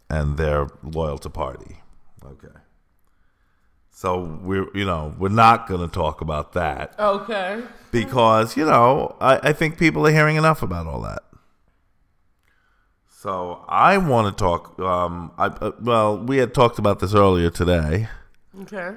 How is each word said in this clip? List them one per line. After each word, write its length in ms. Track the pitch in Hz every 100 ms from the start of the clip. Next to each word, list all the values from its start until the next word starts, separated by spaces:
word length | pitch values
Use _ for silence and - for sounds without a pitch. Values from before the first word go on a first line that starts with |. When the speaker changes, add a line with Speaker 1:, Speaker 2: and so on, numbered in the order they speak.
| -
Speaker 1:
and 260 | 78 73 73
they're 320 | 78 73 69 -
loyal 340 | 73 80 78 71
to 140 | 78
party. 480 | - 67 64 - - - - - -
Okay. 360 | 69 69 69 - _ _ _ _ _ _ _ _ _ _ _ _ _
So 480 | _ 92 90 87 78
we're, 240 | 92 95 95
you 100 | 98
know, 300 | 98 82 76 76
we're 100 | 95
not 380 | 107 113 117 -
gonna 220 | 90 85
talk 320 | - 78 -
about 320 | 80 76 76
that. 440 | 90 82 65 - -
Speaker 2:
Okay. 640 | 208 202 202 208 185 214 240 - _
Speaker 1:
Because, 640 | - 190 - 113 110 110 -
you 80 |
know, 520 | 156 127 120 143 - -
I, 300 | 123 - 143
I 20 |
think 260 | 151 160 160
people 280 | 165 135 151
are 40 |
hearing 260 | 156 151 156
enough 260 | 156 151
about 240 | 107 87 80
all 140 | 65
that. 200 | 52 50 - _ _ _ _ _ _ _ _ _ _ _ _ _ _ _ _ _ _
So 560 | _ 101 92 90 87 -
I 280 | 98 147 196
wanna 340 | 170 120 104
talk, 460 | - 95 85 - -
um, 540 | 92 90 87 87 82 -
I, 80 | 101
uh, 260 | - 107 -
well, 380 | 113 117 107 104
we 180 | 117 135
had 140 | 120
talked 260 | - 120 -
about 220 | 104 98
this 140 | 92
earlier 360 | 104 98 90 85
today. 580 | - 87 87 76 90 110 - - _ _ 190
Speaker 2:
Okay. 320 | 190 202 175